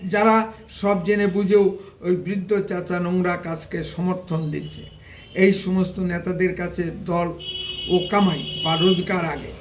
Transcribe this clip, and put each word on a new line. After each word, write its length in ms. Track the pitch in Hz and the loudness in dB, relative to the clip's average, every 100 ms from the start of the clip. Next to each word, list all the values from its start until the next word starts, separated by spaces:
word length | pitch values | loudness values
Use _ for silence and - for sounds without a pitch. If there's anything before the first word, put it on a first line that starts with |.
| 185 | -2
যারা 240 | 208 220 220 220 - - - | 2 6 6 2 -6 -18 -4
সব 160 | 202 202 170 | 0 0 2
জেনে 200 | 208 202 190 | 2 2 2
বুঝেও 280 | 196 208 196 190 - - 175 | 4 6 4 2 -12 -8 -2
ওই 80 | 180 | -2
বৃদ্ধ 260 | 170 202 180 202 196 | 0 -4 0 0 0
চাচা 300 | 180 180 180 | -4 -4 -2
নোংরা 300 | 175 185 175 175 170 | 0 2 2 0 -4
কাজকে 320 | 160 - 175 160 | -8 -6 -8 -8
সমর্থন 480 | - 180 180 - 160 156 | -4 -2 -2 -2 -4 -2
দিচ্ছে। 300 | 147 - - - - - - - 185 | -6 -8 -14 -18 -20 -20 -20 -12 4
এই 80 | 190 190 | 4 4
সমস্ত 320 | 185 185 180 - 185 | 0 0 0 -2 -4
নেতাদের 400 | 175 170 170 185 170 | -2 -4 0 0 0
কাছে 240 | 175 170 170 151 - | -6 -4 -6 -6 -4
দল 180 | 175 170 - - - - - - | -2 -2 -4 -10 -10 -10 -10 0
ও 40 | 180 180 | 0 2
কামাই 320 | 208 196 156 - - | 4 4 2 -4 -4
বা 100 | 160 165 | 0 4
রোজগার 480 | 180 180 185 185 165 | 4 4 0 -2 -2
আগে 180 | 139 120 - | -6 -10 -14